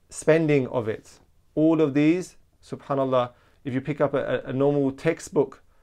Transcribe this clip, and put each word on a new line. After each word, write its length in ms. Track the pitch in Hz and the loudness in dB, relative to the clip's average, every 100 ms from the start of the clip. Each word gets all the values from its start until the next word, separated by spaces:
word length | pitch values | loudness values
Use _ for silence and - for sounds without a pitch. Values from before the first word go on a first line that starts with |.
| _ | _
spending 560 | - - 160 160 147 123 | -4 2 2 4 2 0
of 200 | 123 110 | -4 -6
it. 320 | - - - _ _ _ | -8 -12 -20 _ _ _
All 260 | - 156 160 | 0 2 4
of 140 | 151 | 2
these, 420 | 135 151 180 170 - _ _ | 2 2 2 -4 -16 _ _
subhanAllah, 680 | - 127 - 139 135 127 123 - _ _ | -16 -14 -6 -4 0 0 0 -6 _ _
if 100 | - | -8
you 60 | 127 | -6
pick 200 | 135 147 | -6 -2
up 140 | 143 | 0
a, 280 | 139 - 127 | 0 -2 -4
a, 60 | - | -4
a 20 | |
normal 400 | 131 143 147 135 | -2 0 2 0
textbook 680 | 135 160 165 - - - - _ _ | -2 -4 -4 -2 -2 -2 -4 _ _